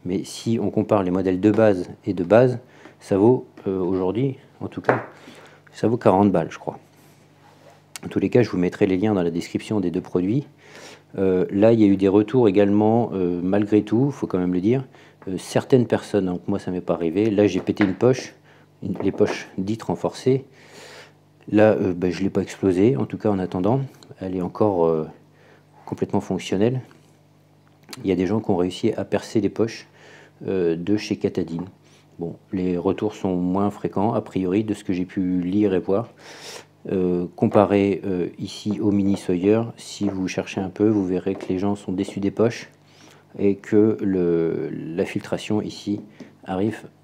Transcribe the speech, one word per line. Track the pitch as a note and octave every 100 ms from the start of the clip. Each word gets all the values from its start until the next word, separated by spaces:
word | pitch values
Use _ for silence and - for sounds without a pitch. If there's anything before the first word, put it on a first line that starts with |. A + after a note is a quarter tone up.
Mais | F#2 F2+
si | - - - A2+
on | G2
compare | G2 G#2 G#2+
les | F#2
modèles | F2+ F#2+ F#2
de | G2+
base | G#2+ A2 F#2+ F2 -
et | -
de | F2+
base, | F2 G#2+ B2+ A#2 - - - _
ça | - G2
vaut, | G#2+ B2+ - - -
euh, | F#2+
aujourd'hui, | F2+ F#2 F#2 G2 C#3 B2+ - _
en | G2+
tout | -
cas, | - - - - - - - - _
ça | - A2
vaut | A#2
quarante | A2+ F#2+ G#2
balles, | F2+ D#2+
je | -
crois. | - D2 _ _ - _ _ _ - _ - - _ -
En | F2+
tous | -
les | F#2+
cas, | B2
je | A#2
vous | F#2
mettrai | F2+ - G2
les | F#2
liens | G#2+
dans | G2+
la | F2
description | E2 - G2+ - A2
des | F2
deux | F2
produits. | F2 F#2 F2+ B2 C3+ _ - - - - _ -
Euh, | F#2+ F#2 F2+
là, | G2+ A2
il | A#2
y |
a | G#2
eu | G2
des | G2
retours | G2 G#2+ C3 A#2
également, | G2 G2+ G#2 G#2+ A2+ A#2
euh, | F#2+ F2+ F2
malgré | F2+ G2 G#2 G#2+
tout, | G#2 A2 C#3
faut | C3+ -
quand | F#2
même | F2+
le | F2+
dire. | F#2+ B2+ C3+ - - _ -
Euh, | F#2
certaines | - B2+ - C3 A#2
personnes, | G#2+ - G#2 F#2+
donc | F2 -
moi | G2+
ça | -
m'est | F2+
pas | E2+
arrivé, | E2+ E2 E2+ A2
là | G2 G#2
j'ai | F#2
pété | - F#2+
une | G2+
poche, | F#2 A#2+ C3 - - _ - _ _
une, | F#2+ -
les | F#2+
poches | F#2 G#2 - - -
dites | F#2+ G#2
renforcées. | - F2 F2+ - - C3 - - - - - - - _ _ _ -
Là, | G#2 A2
euh, | G#2 G2+
bah, | F2 F2+
je | E2+
l'ai | F#2+
pas | -
explosé, | F2+ - G2 F2+ G#2 C3+
en | A2+
tout | -
cas | A2
en | G2
attendant, | F2+ F#2+ F#2 C3 C3+ - - -
elle | F#2+ F#2
est |
encore, | F2 - G#2+ F#2 E2
euh, | D#2+ D#2 - _ _ - - _ _
complètement | - - F#2+ G#2
fonctionnelle. | - F#2 - F#2+ A2 B2+ - - _ _ _ _ _ _ _ _ _ -
Il | G2
y |
a | F2+
des | F2+
gens | A2
qui | A2+
ont | F#2+
réussi | F2+ - A2+
à | -
percer | G2 G2+ - A2+
les | G2
poches, | - A2+ - - _ - - - _ -
euh, | F#2+ E2+ E2
de | E2+ G#2
chez | - G2+
Katadyn. | G2 F#2+ E2 E2+ F2+ - _ _ _ _
Bon, | E2+ - _
les | G2 F#2 F2+
retours | F2 F#2 G#2
sont | - G2
moins | F#2 F2+ F#2 G2+
fréquents, | G2+ F2 G2 G2+
a | A#2+
priori, | - - F#2 F#2+
de | G#2+
ce | G#2
que | -
j'ai | F2+
pu | F#2 - F#2 F#2
lire | F2 G2 G#2
et | F#2
voir. | E2+ G2 A#2+ - - - - - - _ -
Euh, | G2 F2+ F2+ F2+
comparé, | - A#2 A2 G2 G2+ G2+ F#2
euh, | G2+ F#2 F2 -
ici | G2 - - G2+
au | G#2
mini | G2+ G2 G2
Sawyer, | - F2+ F#2+ A2 A#2 -
si | - - G2+
vous | G2 F#2
cherchez | - - -
un | F#2+
peu, | F2+ G#2
vous | G#2+
verrez | F#2+ F2+ F#2+
que | G2 -
les | F#2
gens | G2+
sont | G2+ -
déçus | F#2 G2 -
des | G2
poches | - A2 - - _ _ _ - - _ -
et | G2+ G2
que | - G#2+ G#2+ G#2+
le, | G#2 F#2+ F2 E2 E2 E2 D2+
la | D#2 D#2 E2+
filtration | F#2+ - - F2 - G#2+
ici | G2 - - G#2 - - - -
arrive | - F#2 G#2+ A2 - _